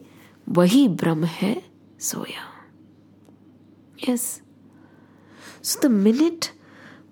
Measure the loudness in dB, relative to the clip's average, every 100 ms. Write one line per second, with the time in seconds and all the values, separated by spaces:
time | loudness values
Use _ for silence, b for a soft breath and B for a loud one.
0 | B B B B -4 2 4 6 4 2
1 | -2 -2 -4 -4 -4 -4 -8 _ -20 -12
2 | -10 -10 -10 -14 -18 -20 -20 _ -20 _
3 | _ _ _ -20 _ -20 _ _ _ -10
4 | -4 -4 -4 -12 _ _ -20 B B B
5 | B B B B B B -8 0 2 4
6 | 4 4 2 -2 -8 -12 B B B B
7 | B